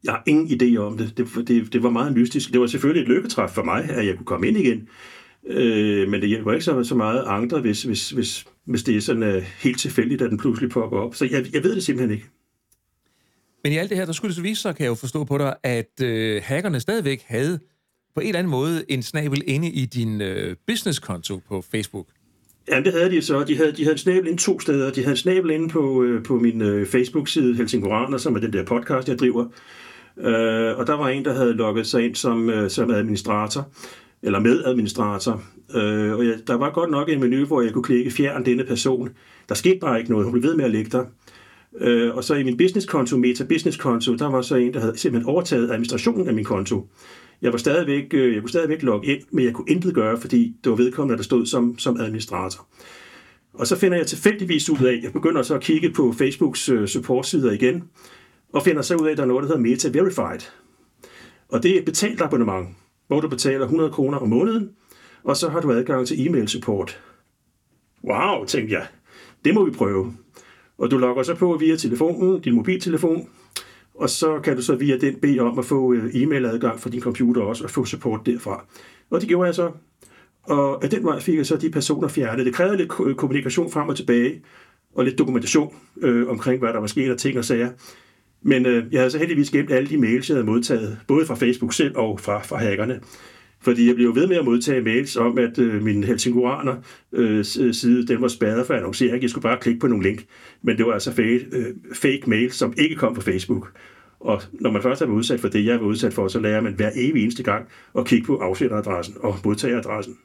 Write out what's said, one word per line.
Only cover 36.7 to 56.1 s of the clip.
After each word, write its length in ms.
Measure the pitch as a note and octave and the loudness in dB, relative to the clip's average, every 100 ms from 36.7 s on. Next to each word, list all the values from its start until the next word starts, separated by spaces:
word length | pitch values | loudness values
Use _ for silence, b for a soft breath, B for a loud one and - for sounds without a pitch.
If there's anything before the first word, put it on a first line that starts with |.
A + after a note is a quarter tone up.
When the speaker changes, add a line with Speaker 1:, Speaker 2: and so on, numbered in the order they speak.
Speaker 1:
godt 200 | D3+ E3+ | 0 0
nok 180 | C#3+ D#3 | 0 0
en 120 | D3 | 0
menu, 240 | B2 C3+ C#3+ | 2 2 2
hvor 160 | D3 | 2
jeg 100 | A#2 | 2
kunne 100 | B2 | 0
klikke, 260 | A#2+ B2 B2 | 2 2 2
"Fjern 340 | - C#3 C#3 | 0 0 0
denne 200 | B2+ B2 | 0 0
person." 440 | B2+ A#2 C3+ B2+ - b b b b | 0 -2 0 0 -2 b b b b
Der 60 | |
skete 240 | - F3+ F#3 | 0 2 2
bare 180 | D#3+ A2+ | 2 -2
ikke 120 | A#2 | 0
noget. 140 | A2 | 0
Hun 80 | A2 | 2
blev 100 | A#2+ | 2
ved 140 | C#3 E3 | 2 2
med 80 | |
at 60 | C3 | 2
ligge 200 | G#2+ A2 | 0 -2
der. 140 | B2+ B2+ _ b b b b b - | -4 -4 _ b b b b b -2
Øh, 340 | A#2+ A#2+ A#2 A#2+ | 2 2 2 -2
og 80 | |
så 100 | B2+ | -2
i 80 | C#3+ | 0
min 140 | C3 B2 | 0 2
businesskonto, 600 | F3+ G3 F#3+ D#3 B2 C3 | 2 2 -2 -2 2 2
Meta 280 | B2 B2 | 2 0
Businesskonto, 720 | B2 D#3+ D#3 - C#3 A#2 A#2+ | 0 0 0 -2 -2 0 0
der 120 | A#2 D3 | 0 0
var 120 | C3 | 0
så 140 | B2+ C3+ | 0 2
en, 180 | A#2+ | 2
der 60 | C3+ | 0
havde 160 | A2+ A2+ | -4 -2
simpelthen 320 | D#3 A#2+ A#2 | -2 0 0
overtaget 400 | D#3+ F3 C3 A#2 | 0 0 0 0
administrationen 580 | A2+ A#2+ B2 A#3 A3+ D#3 | -2 -2 0 0 0 0
af 60 | |
min 100 | A2 | -2
konto. 440 | G#2+ G2+ G2 G#2 - B B B B B | -2 -4 -2 -4 -6 B B B B B
Jeg 100 | B2 | -2
var 60 | A#2+ | 0
stadigvæk, 560 | B2+ D#3 D3 C#3 - | 2 2 2 -2 0
øh, 180 | D3 B2+ | 2 4
jeg 60 | G#2+ | 2
kunne 80 | A2 | -2
stadigvæk 320 | E3+ D#3+ D#3 | -2 0 0
logge 240 | C3+ G#2 A#2 | 0 0 0
ind, 80 | C#3 - | -4 -2
men 140 | - | 0
jeg 80 | B2 | 0
kunne 100 | A#2 - | -2 0
intet 260 | D#3 F3+ | 0 2
gøre, 260 | C3+ A2 A#2 | 0 0 -2
fordi 340 | - B2 A#2 - | 2 2 2 0
det 60 | B2+ | 0
var 60 | A2 | 2
vedkommende, 400 | B2 B2+ C#3 A2+ | 2 2 -2 -2
der 60 | |
stod 220 | F#2+ B2 A#2 | 0 0 2
som, 320 | C3+ A#2+ A#2+ | 0 0 -2
som 220 | C#3 A#2+ | -4 -2
administrator. 640 | A2 A2 - F2+ F#2+ - - B B B B B B B B | -4 -6 -6 -6 -6 -10 -20 B B B B B B B B
Og 120 | - A#2+ | -6 -2
så 100 | F#3 | 2
finder 200 | F#3+ F3 | 2 2
jeg 100 | D#3 | -2
tilfældigvis 640 | D3+ G3+ G#3+ F3+ D#3 D3+ | 2 0 2 -2 -2 0
ud 140 | C#3+ B2+ | 2 2
af, 140 | A#2+ | 2
jeg 100 | C3 | -4
begynder 300 | - E3 D#3 | -2 0 0
så 120 | B2 | 0
at 60 | C#3+ | -2
kigge 300 | - D#3 D#3+ | 0 2 2
på 220 | - C3 | 2 0